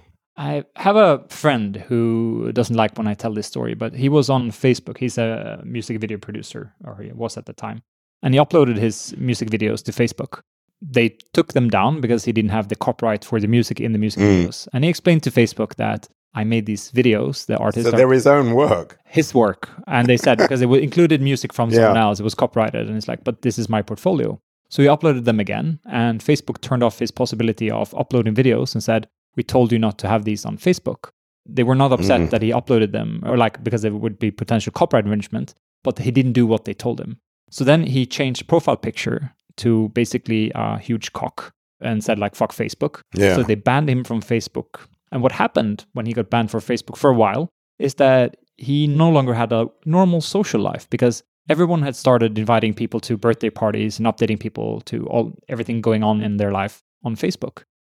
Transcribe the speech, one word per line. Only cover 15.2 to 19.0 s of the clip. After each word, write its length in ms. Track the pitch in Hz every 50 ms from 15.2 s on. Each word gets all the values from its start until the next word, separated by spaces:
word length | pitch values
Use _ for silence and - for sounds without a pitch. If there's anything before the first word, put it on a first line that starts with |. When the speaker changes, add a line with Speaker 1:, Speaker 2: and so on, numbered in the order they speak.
| -
Speaker 1:
to 80 | 139
Facebook 440 | - 127 117 - - - 110 - -
that 340 | - 113 110 110 107 - - _ _ _ _ _
I 100 | 110 107
made 220 | 110 117 113 104
these 260 | 107 107 101 - -
videos, 540 | - 123 123 123 107 104 123 139 135 - -
the 120 | - 113
artist 280 | - 110 107 - 113 117
Speaker 2:
So 80 | 120 110
Speaker 1:
are 40 |
Speaker 2:
they're 140 | 117 131 127
his 160 | 131 131 120
own 280 | 139 143 143 135 117 117
work. 440 | 123 151 143 110 87 80 - - _